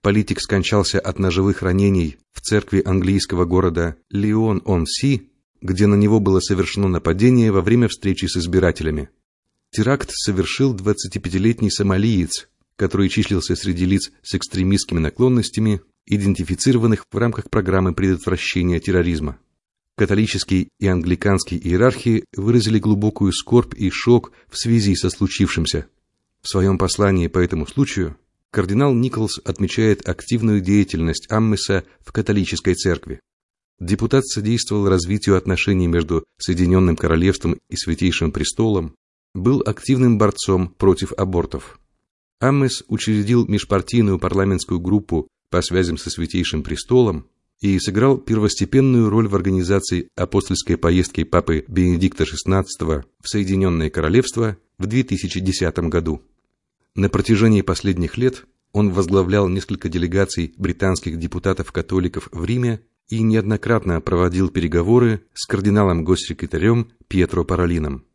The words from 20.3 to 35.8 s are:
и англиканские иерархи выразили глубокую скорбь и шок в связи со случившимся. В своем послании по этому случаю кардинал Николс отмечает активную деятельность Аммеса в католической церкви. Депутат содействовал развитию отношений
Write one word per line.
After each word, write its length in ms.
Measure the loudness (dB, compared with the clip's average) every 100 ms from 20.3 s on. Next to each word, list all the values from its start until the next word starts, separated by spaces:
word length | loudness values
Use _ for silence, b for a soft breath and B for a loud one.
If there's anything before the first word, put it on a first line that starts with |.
| -2 -2 -2 -2 _
и 60 | 0
англиканские 760 | 0 0 0 2 0 -2 -6
иерархи 600 | -2 2 2 2 0 0 -2
выразили 440 | -6 2 2 4 0
глубокую 540 | 2 2 0 0 0
скорбь 400 | 0 2 2 2
и 160 | -4 -4
шок 420 | -2 2 2 2 b b
в 100 | -8
связи 380 | 0 2 2 0
со 140 | -2
случившимся. 760 | -2 -4 0 -2 0 -4 -4 -8 _ _ _ _ _
В 80 | -6
своем 300 | 0 0 0
послании 500 | -2 0 2 2 0
по 100 | 0
этому 280 | 0 -2 -6
случаю 500 | -2 -2 -2 -6 -8 _ _ _
кардинал 440 | -4 -2 0 2
Николс 440 | 2 0 -2 -4 -6
отмечает 640 | -8 -4 -4 0 2 2 -2
активную 540 | -8 -4 -2 0 0
деятельность 680 | 2 2 2 0 -2 -4 -4
Аммеса 540 | 0 0 0 0 -2 b b
в 100 | -8
католической 640 | -6 -2 0 0 -2 -2
церкви. 460 | 0 0 -2 -6 -16 _ _ _ _ _ _
Депутат 460 | -4 -2 2 0 0
содействовал 600 | -4 -2 -2 -2 0 2
развитию 480 | 2 0 -2 2 2
отношений 500 | 2 -2 0 2